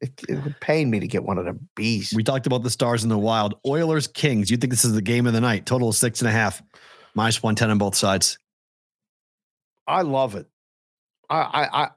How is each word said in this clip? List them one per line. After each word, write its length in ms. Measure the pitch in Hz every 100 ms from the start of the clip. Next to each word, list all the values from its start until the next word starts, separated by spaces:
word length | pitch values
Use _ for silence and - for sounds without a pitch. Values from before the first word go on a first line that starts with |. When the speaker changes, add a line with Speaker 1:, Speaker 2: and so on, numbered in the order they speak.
Speaker 1:
it, 220 | 131 - -
it 140 | 147
would 140 | 143 -
pain 280 | - 156 139
me 100 | 107
to 60 | 90
get 160 | 98
one 140 | - 95
of 80 |
the 80 | 90 - - -
bees. 360 | 110 110 98 110
Speaker 2:
We 80 |
talked 220 | 107 135 120
about 160 | 123
the 80 | 120
Stars 320 | - 123 120
in 60 | 113
the 80 | 107
Wild. 360 | 107 113 104 104 135
Oilers, 400 | 151 165 156 -
Kings. 440 | - 151 110 98
You 60 | 120
think 140 | 127
this 140 | 123 120
is 80 |
the 80 | 110
game 240 | 98 120 120
of 80 |
the 60 | 113
night? 260 | 120 101 -
Total 220 | 123 117
of 40 |
six 260 | 104 120 -
and 60 | 120
a 40 |
half, 300 | 113 104 - - - - - -
minus 280 | 107 113 110
one 120 | 113
ten 160 | 107 110
on 60 | 104
both 160 | 101
sides. 440 | - 101 95 - - _ _ _ _ _ _ _ _ _ _ _ _ _ _ -
Speaker 1:
I 140 | 170
love 320 | 165 135 131
it. 120 | 101 - _ _ _ _ _ _ _ -
I, 80 | 156
I, 420 | 139 151 139 143
I, 80 | 147